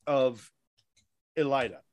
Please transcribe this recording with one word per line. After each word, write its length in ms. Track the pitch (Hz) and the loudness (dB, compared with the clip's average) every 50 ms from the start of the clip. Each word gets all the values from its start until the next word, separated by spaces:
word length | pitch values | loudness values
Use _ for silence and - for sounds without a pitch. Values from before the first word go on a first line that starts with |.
| - - | -4 0
of 420 | 143 135 131 127 120 110 - - _ _ _ _ _ _ _ _ _ _ _ _ _ _ _ _ - 160 | 2 2 2 2 0 -4 -18 -20 _ _ _ _ _ _ _ _ _ _ _ _ _ _ _ _ -4 -2
Elida. 420 | 151 139 139 135 123 110 - - _ _ | 0 0 0 0 -2 -2 -6 -12 _ _